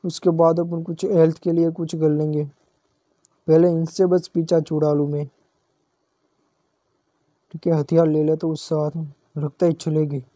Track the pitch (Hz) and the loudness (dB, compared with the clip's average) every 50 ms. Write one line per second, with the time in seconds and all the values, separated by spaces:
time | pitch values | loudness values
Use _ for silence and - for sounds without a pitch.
0 | - 180 165 - - 185 170 160 170 165 165 170 170 170 170 165 165 175 170 165 | -8 -8 -10 -2 0 0 2 4 4 4 4 2 -2 -4 -6 -8 -6 -8 -8 -6
1 | - 196 208 175 160 160 160 - - 180 170 170 165 165 165 - 170 160 - 160 | -4 0 4 4 4 4 2 -2 -4 -2 0 0 0 0 -2 -4 -8 -8 -4 -2
2 | 156 156 151 151 151 156 151 151 151 143 _ _ _ _ _ _ _ _ _ _ | 0 0 0 0 -2 -2 -2 -4 -6 -6 _ _ _ _ _ _ _ _ _ _
3 | _ _ _ _ _ _ _ _ _ - 156 165 170 180 170 165 165 160 - - | _ _ _ _ _ _ _ _ _ 2 4 4 4 4 2 0 -2 -4 0 0
4 | 190 180 180 180 170 - _ 170 165 165 175 165 151 - 160 151 156 151 147 147 | 2 2 2 0 0 -2 _ -4 -2 0 0 0 0 0 -2 0 0 2 2 0
5 | 147 143 147 147 147 139 _ _ _ _ _ _ _ _ _ _ _ _ _ _ | 0 -2 -2 -6 -6 -8 _ _ _ _ _ _ _ _ _ _ _ _ _ _
6 | _ _ _ _ _ _ _ _ _ _ _ _ _ _ _ _ _ _ _ _ | _ _ _ _ _ _ _ _ _ _ _ _ _ _ _ _ _ _ _ _
7 | _ _ _ _ _ _ _ _ _ _ - 160 - 175 170 156 143 - 165 165 | _ _ _ _ _ _ _ _ _ _ -18 -6 -2 -2 0 0 -2 0 2 2
8 | 170 160 151 151 151 151 156 160 180 165 160 151 - - 165 151 151 151 147 165 | 2 2 2 0 2 0 0 -2 -2 -6 -6 -6 -6 -6 -4 -4 -4 -4 -6 -8
9 | 160 147 143 _ _ _ _ 151 147 147 - _ 180 170 160 165 - 170 156 156 | -12 -12 -14 _ _ _ _ -8 -8 -8 -4 _ 0 0 0 0 -4 -2 -2 -2
10 | 156 147 143 135 123 _ _ | -2 -2 -4 -10 -10 _ _